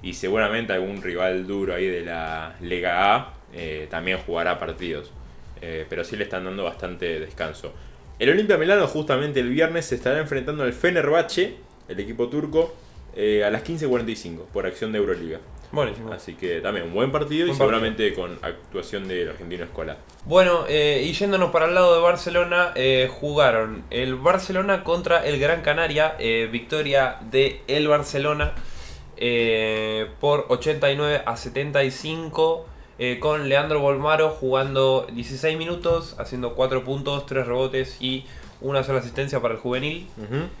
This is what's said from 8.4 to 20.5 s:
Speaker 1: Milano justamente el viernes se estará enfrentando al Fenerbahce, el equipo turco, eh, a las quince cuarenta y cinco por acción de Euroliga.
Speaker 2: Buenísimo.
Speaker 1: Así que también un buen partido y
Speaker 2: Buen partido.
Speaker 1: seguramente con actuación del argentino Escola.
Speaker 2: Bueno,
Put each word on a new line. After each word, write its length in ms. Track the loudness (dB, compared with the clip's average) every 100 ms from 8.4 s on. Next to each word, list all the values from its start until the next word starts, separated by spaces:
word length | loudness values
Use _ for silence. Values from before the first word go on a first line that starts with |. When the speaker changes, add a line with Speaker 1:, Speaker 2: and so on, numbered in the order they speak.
| 4 4
Speaker 1:
Milano 280 | 6 4 4
justamente 520 | 0 0 0 2 0
el 100 | 0
viernes 360 | 2 2 0
se 100 | -4
estará 240 | -2 0 0
enfrentando 440 | 0 -4 -4 -2
al 100 | -2
Fenerbahce, 840 | 2 2 2 4 2 2 0 -2 -4 -20 -20 -10
el 120 | -8
equipo 280 | -8 -4 -2
turco, 460 | -2 0 2 0 -4 -20 -20 -14
eh, 280 | -2 2 4
a 60 | 2
las 140 | 0
quince 240 | -4 -4 0
cuarenta 240 | 0 0
y 40 |
cinco 320 | -6 -8 -12 -6
por 140 | -4 -4
acción 240 | -4 -4
de 80 | 0
Euroliga. 400 | 0 0 -4 -8 -12 -18 -6
Speaker 2:
Buenísimo. 400 | -2 -2 -4 -10
Speaker 1:
Así 220 | -10 -12
que 260 | -6 -4 -2
también 240 | -2 -4 -2
un 60 |
buen 180 | 0 2
partido 340 | 0 0 0
y 40 | 0
Speaker 2:
Buen 80 | 4
partido. 120 | 4 4
Speaker 1:
seguramente 340 | 0 0 0
con 240 | 0 -6 -6
actuación 680 | -8 -8 -10 -10 -6 -8 -4
del 220 | -4 -4
argentino 340 | -6 -10 -8
Escola. 340 | -8 -8 -8 -10 -18 -16
Speaker 2:
Bueno, 400 | 4 6 6